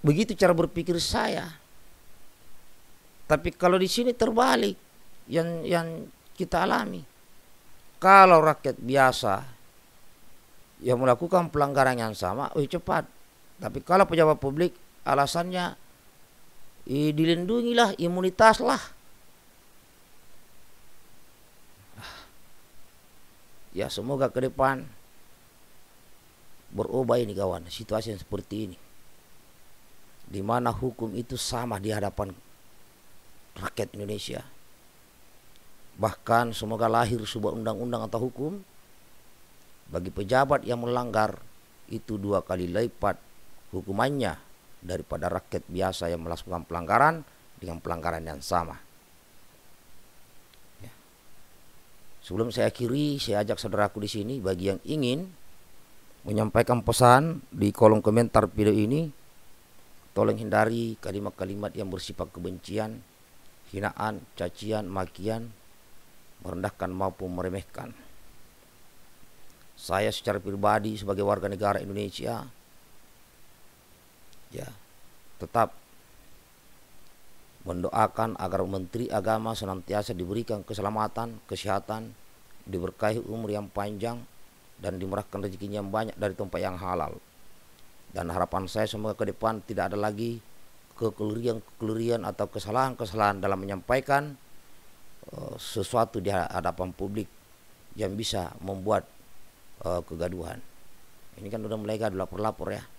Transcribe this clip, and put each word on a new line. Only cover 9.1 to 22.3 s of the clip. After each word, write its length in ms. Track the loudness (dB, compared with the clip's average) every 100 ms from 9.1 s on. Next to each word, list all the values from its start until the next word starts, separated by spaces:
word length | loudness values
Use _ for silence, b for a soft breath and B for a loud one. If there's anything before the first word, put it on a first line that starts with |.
| 6 0 0 -4 -14 -20 -20 -20 -20 -20 -20 -20 -20 -20 -20 -20 -6 0
yang 160 | 4
melakukan 480 | 4 4 4 2 4
pelanggaran 480 | 2 2 6 4 4
yang 160 | -2
sama, 400 | -2 -2 -2 -2
oh, 80 | -2
cepat. 480 | -2 -2 0 0 0 -12 -20 -20 -20 -10
Tapi 240 | -8 -8
kalau 240 | 4 6 6
pejabat 320 | 8 6 6
publik 400 | 2 2 0 0 -20 -8
alasannya, 720 | 0 4 4 2 -2 -2 -4 -6 -18 -20 -20 -20 -20 -20 -20 -16 -16 -14 -4
"Ih, 240 | 0 2
dilindungilah, 880 | 4 4 4 2 2 4 4 4 4
imunitas 640 | 0 2 0 8 8 8
lah." 180 | 4 0 -2 -16 -20 -20 -20 -20 -20 -20 -20 -20 -20 -20 -20 -20 -18 -18 -16 -18 -18 -18 -16 -18 -16 -18 -20 -20 -20 -20 -20 -20 -20 -16 B B B